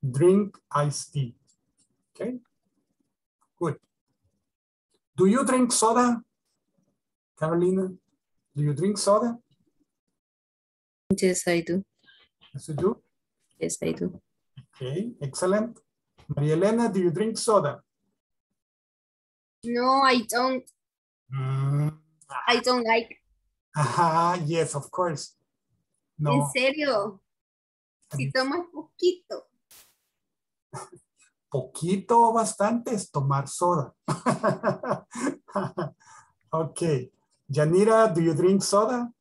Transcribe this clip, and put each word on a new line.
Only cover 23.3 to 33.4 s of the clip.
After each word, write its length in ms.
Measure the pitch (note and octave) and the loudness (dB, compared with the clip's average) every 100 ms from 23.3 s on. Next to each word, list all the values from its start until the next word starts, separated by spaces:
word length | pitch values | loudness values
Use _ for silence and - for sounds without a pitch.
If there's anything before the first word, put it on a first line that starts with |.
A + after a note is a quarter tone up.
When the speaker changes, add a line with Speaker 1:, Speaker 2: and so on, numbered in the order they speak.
| _ _ _ _ D3+ | _ _ _ _ -4
Speaker 1:
Aha, 640 | C#3 A#2 E3 D#3+ E3+ F3+ D3 | -2 2 2 2 0 0 -2
yes, 280 | E3 D3+ | -2 -2
of 160 | D3 - | -4 -8
course. 460 | - F3 D3+ - _ _ _ _ _ _ _ _ - | -4 -4 -4 -12 _ _ _ _ _ _ _ _ -4
No. 120 | D3 | 0
Speaker 3:
¿En 120 | C#3+ C#3+ | 2 0
serio? 720 | C4 C4 D4 D4 A3+ G3+ G3 _ _ _ _ _ _ _ _ _ | 0 -2 0 -2 -2 -4 -8 _ _ _ _ _ _ _ _ _
Si 160 | C#3 C3+ | -8 -4
Speaker 1:
Sí. 60 | |
Speaker 3:
tomas 340 | B3+ C4 E4 F4 | -2 -2 -4 -6
poquito. 800 | - D#4 _ F4+ F4+ _ - - _ _ - _ _ _ _ _ _ _ _ _ - - - _ _ _ _ _ | -14 -20 _ 0 0 _ -16 -16 _ _ -20 _ _ _ _ _ _ _ _ _ -18 -18 -20 _ _ _ _ _
Speaker 1:
Poquito 800 | C#3 - - E3 G3 F#3 A#3 A#3 | -8 -8 -8 -4 -4 2 4 4
o 40 | |
bastante 600 | A3+ A3 - G3+ A#3 B3 | 4 -2 0 -2 0 -4
es 160 | A3 - | -6 -4
tomar 380 | D3 C#3 C#3 | -4 0 -2